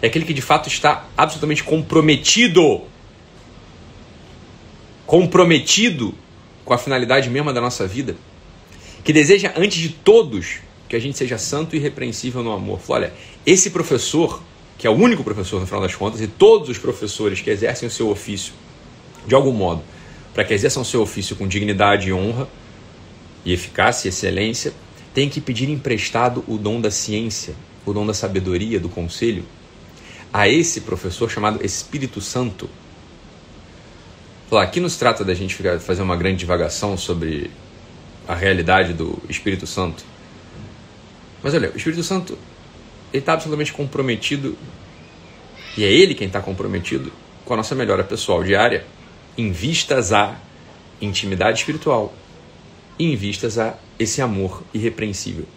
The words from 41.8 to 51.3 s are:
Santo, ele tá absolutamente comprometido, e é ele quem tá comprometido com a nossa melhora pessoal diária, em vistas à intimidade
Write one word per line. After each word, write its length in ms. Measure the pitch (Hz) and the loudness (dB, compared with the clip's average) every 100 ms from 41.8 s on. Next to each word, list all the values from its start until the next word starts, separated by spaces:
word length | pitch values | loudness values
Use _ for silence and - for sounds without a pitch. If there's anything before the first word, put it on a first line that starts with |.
| - 160 | -4 -4
Santo, 340 | 170 190 180 - - - - - - - - | -2 -2 -4 -12 -14 -20 -20 -20 -20 -20 -6
ele 80 | 135 | -4
tá 120 | 139 | 0
absolutamente 380 | 160 160 151 147 | -2 -2 -4 -4
comprometido, 840 | - 143 143 131 113 - 143 135 - - - - - - - - - - - - - | -4 -6 -2 -2 -2 -2 -4 -4 -8 -14 -20 -20 -20 -20 -20 -20 -20 -20 -20 -14 -2
e 60 | |
é 80 | 101 | 4
ele 240 | 123 190 - | 6 6 4
quem 120 | 98 | -6
tá 140 | 98 | -6
comprometido 720 | 98 95 101 95 92 - - - - - - | -6 -6 -4 -6 -4 -6 -6 -14 -20 -20 -4
com 80 | |
a 40 | 117 | -4
nossa 180 | 113 131 | -2 -2
melhora 280 | 113 98 | 0 0
pessoal 400 | 98 - - 90 | 0 -4 0 0
diária, 420 | 90 98 117 85 - - - - - - | 2 4 4 0 -6 -20 -20 -20 -16 -6
em 140 | 113 | -4
vistas 600 | 85 117 165 - 135 95 | -2 -2 -2 0 0 2
à 240 | 104 104 - - - - - - - | 2 2 -2 -18 -20 -20 -20 -20 -8
intimidade 600 | 104 92 101 | -6 -4 -4